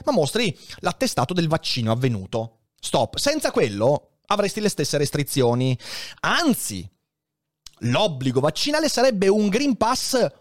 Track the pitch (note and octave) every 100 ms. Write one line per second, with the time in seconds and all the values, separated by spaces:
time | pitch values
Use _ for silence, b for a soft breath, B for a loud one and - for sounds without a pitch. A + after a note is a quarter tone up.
0 | - A3+ D3 A3 A#3 B B B F3 -
1 | C4 - B2 F3+ E3 D#3+ - B2+ A2+ A2+
2 | C3 A2 F#2 A#2 A2+ - _ _ - D3+
3 | A#2 - C#4+ D#4 D4 B3 C3+ G2+ A#2 D3
4 | - _ - G3+ G3+ A3 G#3 - D3 D3
5 | C#3+ D3 C#3 C#3+ A#2+ A#2+ C3 B2 B B
6 | B B D#3 B3+ E4+ A3 - G2 F#2 -
7 | _ _ _ _ _ _ - - A#2+ C#3
8 | G#3 C3+ C3 B2+ D3+ - - D4+ D#4 -
9 | C4 G#3 G3 G#3+ G#3 G#3+ C#4+ A3+ A3 B3+
10 | - C4 F3 -